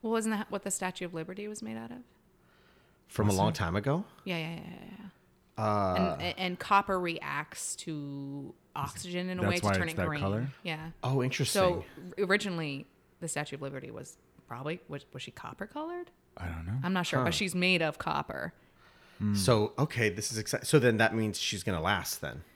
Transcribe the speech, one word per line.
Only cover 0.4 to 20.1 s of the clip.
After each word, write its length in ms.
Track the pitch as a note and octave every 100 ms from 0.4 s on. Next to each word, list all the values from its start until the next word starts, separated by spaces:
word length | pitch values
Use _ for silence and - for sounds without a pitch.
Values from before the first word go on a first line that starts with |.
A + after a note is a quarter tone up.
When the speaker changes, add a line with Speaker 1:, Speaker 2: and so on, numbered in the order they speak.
| G#3+
Speaker 1:
what 120 | G3+
the 60 | G3
Statue 340 | - F#3 F#3
of 100 | F3
Liberty 320 | E3+ E3 F#3+ G#3
was 140 | G#3+
made 140 | A3 A3+
out 140 | A3+
of? 80 | B3 B3 _ _ _ _ _ _ _ _ _ _
Speaker 2:
From 180 | - G#2
Speaker 3:
Was 80 | F#2+
Speaker 2:
a 20 |
long 120 | G#2
Speaker 3:
it? 40 |
Speaker 2:
time 220 | - E2+ F2+
ago? 280 | G#2 D#3 G3+ -
Speaker 1:
Yeah, 120 | - F3
yeah, 120 | D#3+
yeah, 60 | E3 -
yeah, 200 | F3+ - G3 G3+ - _ _ _ -
yeah. 80 |
Speaker 2:
Uh, 300 | G#2+ G#2 G2 F#2 F2+
Speaker 1:
And, 80 | -
and, 160 | F3+ -
and 200 | F#3 F3+
copper 400 | - G3+ G3+ F#3+
reacts 760 | F3 E3 D3 C#3+ D#3 - - -
to 760 | - D#3 C#3+ C#3 C#3 C#3 C3+ - _
oxygen 560 | - C#3 - F3+ F3 F3+
in 80 | F3+
a 40 |
way 80 | G2+
Speaker 3:
That's 100 | F3
Speaker 1:
to 60 | G#2
Speaker 3:
why 40 |
Speaker 1:
turn 80 | G2
Speaker 3:
it's 80 | F#2
Speaker 1:
it 40 | -
Speaker 3:
that 80 | F2
Speaker 1:
green. 120 | -
Speaker 3:
color? 280 | F#2+ G#2 C3 -
Speaker 1:
Yeah. 260 | - D#3 D#3+ -
Speaker 2:
Oh, 180 | B2 C3+
interesting. 380 | B2+ - C3+ G3+
Speaker 1:
So 220 | F#3+ E3+ - - F3+ -
r-, 60 | F#3+
originally, 600 | G3+ G#3 E3+ D#3 C#3 - _ _ _
the 80 | E3
Statue 260 | C#3+ D3
of 80 | C#3+
Liberty 300 | C#3 C#3 B2+
was 240 | A2+ C3 - _ - -
probably, 320 | A#2+ C#3 F3 -
was, 180 | C#3+ -
was 100 | C3+
she 80 | -
copper 360 | - - - G#3
colored? 440 | D4 D#4 F4 F4 _ _ -
Speaker 3:
I 100 | F2
don't 200 | E2 E2
know. 60 | A#2
Speaker 1:
I'm 100 | F3
not 140 | F#3 F3
sure, 140 | -
Speaker 2:
Huh. 60 | E3
Speaker 1:
but 80 |
she's 200 | D#3+ F#3+
made 260 | F3+ F3+ F#3
of 180 | D#3+ D3
copper. 540 | - C#3+ D3 - E3+ - - _ - - - -
Speaker 3:
Hmm. 140 | G#2 G2+
Speaker 2:
So, 360 | G2 A#2 G#2+ -
okay, 300 | D3+ -
this 240 | A2